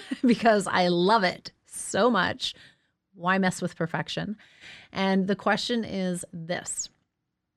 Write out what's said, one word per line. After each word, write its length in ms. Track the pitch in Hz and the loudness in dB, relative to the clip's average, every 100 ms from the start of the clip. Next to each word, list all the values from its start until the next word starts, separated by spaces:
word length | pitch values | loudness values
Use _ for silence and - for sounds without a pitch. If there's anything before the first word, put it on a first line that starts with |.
<laughs> 200 | - 269 247 | -2 0 2
because 400 | 214 233 208 196 | 4 4 4 2
I 220 | 185 180 | 2 2
love 360 | 175 185 226 | 4 4 4
it 280 | 180 - - - _ | 2 0 -10 -20 _
so 420 | - - 196 240 | -14 -4 2 4
much. 460 | 202 180 - - - - _ _ _ _ | 4 0 -2 -8 -8 -18 _ _ _ _
Why 240 | 190 170 190 | -6 0 2
mess 240 | 185 - | 2 0
with 140 | 180 - | -6 -4
perfection? 600 | 165 156 - - 180 214 - _ - - - | -4 -4 -6 -6 -6 -10 -14 _ -20 -20 -12
And 340 | - 190 190 190 | -2 2 2 2
the 80 | 196 | 0
question 480 | 214 202 - 240 | 2 0 0 -4
is 400 | 214 196 185 175 - | -4 -4 -4 -4 -8
this. 560 | 175 165 175 - - - _ _ _ _ _ _ | -12 -8 -8 -6 -10 -10 _ _ _ _ _ _